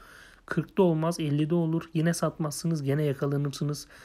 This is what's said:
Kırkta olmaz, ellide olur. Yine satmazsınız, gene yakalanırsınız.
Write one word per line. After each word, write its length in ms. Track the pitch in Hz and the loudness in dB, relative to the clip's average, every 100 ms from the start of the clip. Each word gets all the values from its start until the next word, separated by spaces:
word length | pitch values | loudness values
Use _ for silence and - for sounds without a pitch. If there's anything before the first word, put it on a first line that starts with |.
| - - - - - | -20 -20 -20 -18 -6
Kırkta 380 | - 151 - | -4 -2 2
olmaz, 360 | 185 156 160 170 | 4 4 0 -2
ellide 360 | 151 147 151 175 | 0 0 2 2
olur. 340 | 160 160 - | 2 0 -2
Yine 200 | 160 165 | 0 0
satmazsınız, 720 | 165 156 - 151 - 170 160 | 2 -2 -2 -6 -2 -2 -2
gene 200 | 139 143 | 0 0
yakalanırsınız. 840 | 151 135 143 143 143 135 147 147 - - | 0 0 0 0 -2 -2 -4 -4 -10 -20